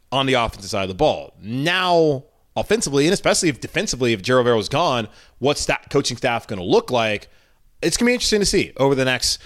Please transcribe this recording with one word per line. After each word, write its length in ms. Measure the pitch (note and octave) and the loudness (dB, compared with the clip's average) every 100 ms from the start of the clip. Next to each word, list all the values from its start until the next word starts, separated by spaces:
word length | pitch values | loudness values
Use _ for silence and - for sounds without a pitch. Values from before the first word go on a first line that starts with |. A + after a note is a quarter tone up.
| _ | _
on 160 | C3 C3+ | -2 2
the 80 | B2 | 2
offensive 340 | A2+ - G2 | 0 -4 -6
side 140 | G#2 | -4
of 60 | F#2+ | -4
the 40 | |
ball. 400 | F#2 D3+ E2 C#2 - | 0 0 0 -8 -16
Now, 840 | F#2 B2+ D#3 F#3 F#3 E3+ D#3 C3+ - _ _ A#2 | -10 -4 -2 0 2 4 4 0 -6 _ _ -6
offensively, 520 | - G#3+ - C#3 D3+ | 0 -2 0 2 2
and 60 | |
especially 360 | G3 E3 - F3 | 2 0 2 0
if 100 | A#2 | -2
defensively, 540 | B2 D#3 G#3 B2 B2 | -6 -4 -4 -2 0
if 80 | G#2+ | 0
Ejiro 220 | G#2 B2+ | 2 2
Evero 160 | A#2+ A2+ | 4 2
is 100 | F#2 | 0
gone, 380 | C#3 E3+ B2 G#2+ - - _ | -2 0 -2 -4 -12 -20 _
what's 260 | C3 C#3+ - | -2 -2 -2
that 240 | C#3 - | -4 0
coaching 280 | C#3+ D3 B2 | -2 0 -2
staff 280 | B2+ A#2 - | -2 -2 -4
gonna 160 | F#2+ | -8
look 300 | F2+ G#3 - | 0 0 2
like? 360 | B2 A2 G#2 - _ _ _ _ _ | 0 0 -2 -8 _ _ _ _ _
It's 160 | E3 - | -2 2
gonna 120 | A#3+ | 2
be 40 | |
interesting 280 | B3 - G#3+ | 2 0 0
to 40 | F#3+ | 2
see 280 | F#3 G2+ - | 0 -2 0
over 160 | C#3 | 2
the 120 | C3+ C3 | 2 0
next, 340 | B2 - - | 0 -2 -4